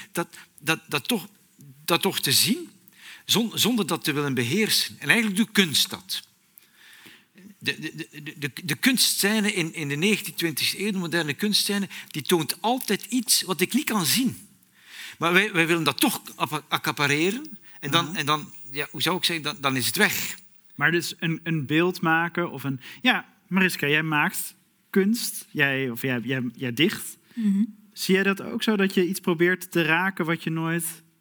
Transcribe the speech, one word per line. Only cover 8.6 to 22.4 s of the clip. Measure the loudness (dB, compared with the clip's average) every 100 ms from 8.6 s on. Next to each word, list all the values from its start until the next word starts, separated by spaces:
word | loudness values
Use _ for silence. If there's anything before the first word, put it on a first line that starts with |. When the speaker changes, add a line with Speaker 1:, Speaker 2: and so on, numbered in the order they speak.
Speaker 1:
de | -6 0
kunstscène | 2 2 2 2 2 2 2
in, | 0 -2
in | -4 -4
de | 0
negentiende, | 2 2 -2 -4
twintigste | -4 -2 -2 -2
eeuw, | -2
de | -2
moderne | -2 -2 -2
kunstscène, | -2 0 0 0 -2 -4 -10 -12
die | -8
toont | 0 0 0 -2
altijd | 0 0 0 -2 0
iets | -2 2 2
wat | 2 0
ik | 2
niet | 0 0
kan | 0 2
zien. | 2 0 -2 -14 _ _ _ -20 -18 -14 -2
Maar | 4
wij, | 4 4
wij | 2 2
willen | 2
dat | 2 2
toch | 2 0 -10 -8
appa-, | -4 -4 -4
accapareren. | -4 -2 0 2 2 0 -2 -8 -18 -20 -12
En | 0
dan, | 2 2
Speaker 2:
Mhm. | -2
Speaker 1:
en | 0
dan, | -2 -2 -18 -14
ja, | -10 -8
hoe | -4
zou | -2 0
ik |
zeggen, | -2 -2 -6
dan, | -2
dan | -2 0
is | -2
het | 2
weg. | 2 0 -6 -10 _ _ _ -2
Speaker 2:
Maar | 2
dus | 2 -2 -4
een, | -4 -4
een | -2 -4 0
beeld | 2 2 2
maken | 0 2 0 -4